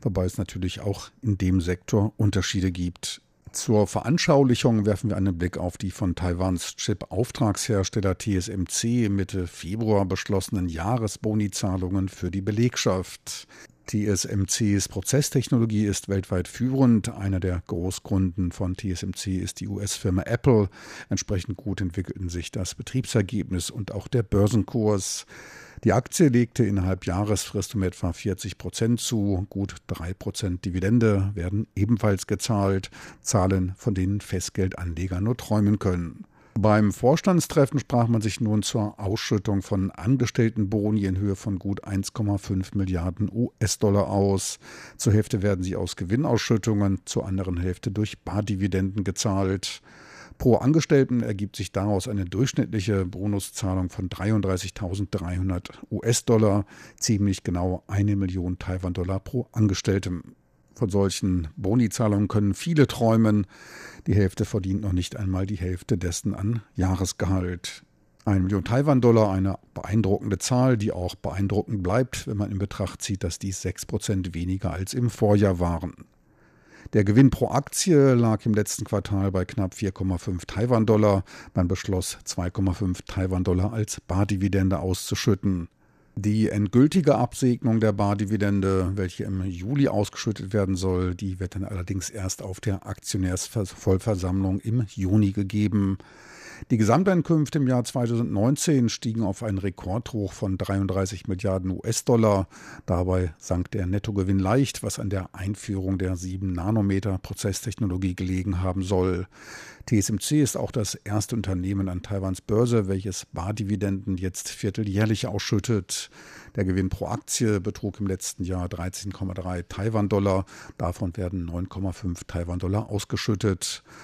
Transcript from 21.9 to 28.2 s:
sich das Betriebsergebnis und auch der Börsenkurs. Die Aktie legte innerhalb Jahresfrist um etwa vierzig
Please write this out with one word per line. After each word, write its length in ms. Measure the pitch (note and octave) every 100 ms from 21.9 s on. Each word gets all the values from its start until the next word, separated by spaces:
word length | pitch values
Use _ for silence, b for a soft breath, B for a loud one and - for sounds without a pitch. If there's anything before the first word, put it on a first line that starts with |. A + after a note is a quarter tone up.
| F#2 F2+ G2 F2+
sich 240 | F2 D#2+
das 240 | - F2+ -
Betriebsergebnis 960 | - C3 - A#2 F#2+ G2+ - F2+ -
und 240 | - G2
auch 160 | G2+ -
der 140 | B2
Börsenkurs. 1000 | G#2 G2+ G2+ A#2+ F#2+ A#2+ G#2+ G#2 - - - B B B B B A2
Die 80 |
Aktie 340 | G2+ - - D#3
legte 380 | A#2+ A#2+ - A2
innerhalb 400 | G2+ F#2 F#2 -
Jahresfrist 680 | F2 G#2 G2+ - G#2 - G#2
um 80 |
etwa 280 | F#2 - F2+
vierzig 460 | F2